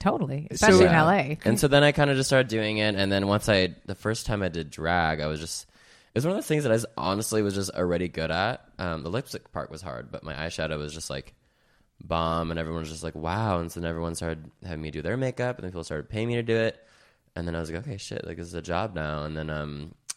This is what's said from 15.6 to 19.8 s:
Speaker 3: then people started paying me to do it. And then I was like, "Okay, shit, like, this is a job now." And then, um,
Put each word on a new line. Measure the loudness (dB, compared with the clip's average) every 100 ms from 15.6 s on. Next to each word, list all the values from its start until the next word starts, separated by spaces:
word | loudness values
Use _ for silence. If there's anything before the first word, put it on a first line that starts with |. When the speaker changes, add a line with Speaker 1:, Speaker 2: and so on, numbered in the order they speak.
Speaker 3:
then | -8
people | -10
started | -8 -8 -6
paying | -4 -2
me | -2
to |
do | 0 0
it. | 0 -4 _ _ _ _ _ -6
And | -4
then |
I | -4
was | -6
like, | -8 -8
"Okay, | -10
shit, | -10 -10 -10
like, | -10
this | -10
is |
a | -10
job | -4 -4 -2
now." | -4 -4 -4
And | -6 -6
then, | -6
um, | -6 -6 -8